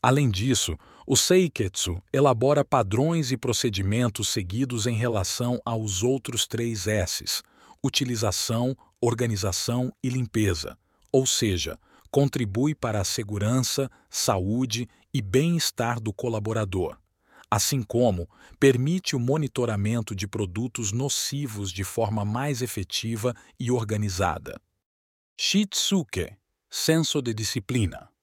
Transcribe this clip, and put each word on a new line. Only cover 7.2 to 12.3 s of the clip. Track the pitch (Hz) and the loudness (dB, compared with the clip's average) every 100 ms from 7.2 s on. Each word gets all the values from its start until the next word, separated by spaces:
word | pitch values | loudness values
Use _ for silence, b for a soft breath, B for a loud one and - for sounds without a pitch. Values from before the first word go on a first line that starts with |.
| - - B B B B | -6 -6 B B B B
utilização, | 135 - 127 117 104 - - 113 123 131 b b | -2 0 -2 0 0 0 -2 0 -2 -4 b b
organização | 117 117 120 104 101 90 - 123 127 - | 0 2 0 0 0 -2 0 0 -2 -4
e | 131 | -4
limpeza, | 127 120 - 104 82 - - _ _ _ | -2 -2 2 2 0 -4 -12 _ _ _
ou | 135 131 | 2 4
seja, | - 110 90 82 - b b b | 2 2 0 -2 -8 b b b
contribui | - 139 | 2 4